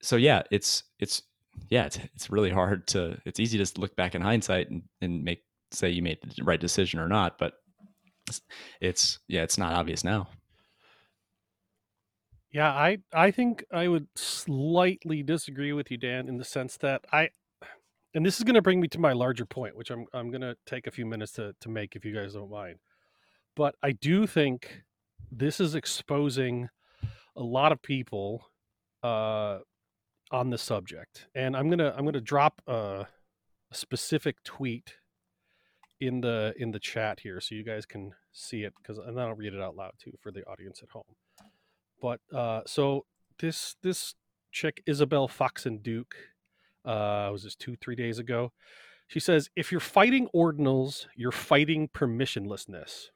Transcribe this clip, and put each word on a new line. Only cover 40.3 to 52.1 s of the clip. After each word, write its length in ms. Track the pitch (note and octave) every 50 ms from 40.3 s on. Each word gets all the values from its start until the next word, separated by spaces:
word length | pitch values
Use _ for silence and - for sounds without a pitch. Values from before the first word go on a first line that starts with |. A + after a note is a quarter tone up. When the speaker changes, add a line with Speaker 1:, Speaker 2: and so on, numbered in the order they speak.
Speaker 2:
the 140 | F#2+ G2 -
audience 380 | - G2 - F#2 G2 - - -
at 80 | -
home. 140 | - A2+ - _ G2+ _ _ _ _ _ - _ _ _ _ _ _ _ _ _ _ _ -
But, 180 | B2 A#2+ A#2 _ - -
uh, 260 | C3 A#2+ A#2 A2+ A2 A2
so 400 | - - - C#3+ C#3 C#3 C#3 - _ _ _ _ _ _ -
this, 380 | - E3 D#3 - - - - _ -
this 320 | F3+ F3+ - - - - _ _ _ _ _ _ _ -
chick, 300 | - - D#3 - - -
Isabel 440 | - D3 C#3 D3 C3 D3+ C#3+ C3+ C3
Foxen 540 | - - C#3 B2+ - - - C3+ A2 G#2+ G#2
Duke, 320 | B2 A2+ A2+ B2 - - - - - _ _ _ _ _ _ _ _ _ _ -
uh, 460 | - A2+ G#2+ G#2 G#2 G#2 G#2 G#2 G2+ G2+
was 120 | G2 F#2+
this 120 | G#2 -
two, 200 | - - - B2
three 200 | - - - A#2+
days 220 | A#2 A#2+ A#2 A2+ A#2
ago? 340 | A#2 A#2+ B2+ A#2 A#2+ A#2+ _ _ _ - - - - - - _ _ -
She 100 | - D#3+
says, 300 | - - F3 D#3 C#3 - -
"If 160 | - E3 - F#3
you're 80 | E3+
fighting 480 | - - - G3+ G3 A#3+ B3+ C4+ B3 - -
ordinals, 720 | F3 E3 E3+ D3+ D3 D3 C3+ C3+ C3 C3 C#3 C#3+ - - - -
you're 160 | - A#2 B2 -
fighting 560 | - - - D3+ C#3+ D3+ D3+ D#3+ D#3 D#3 C#3+
permissionlessness." 1200 | - - D3 B2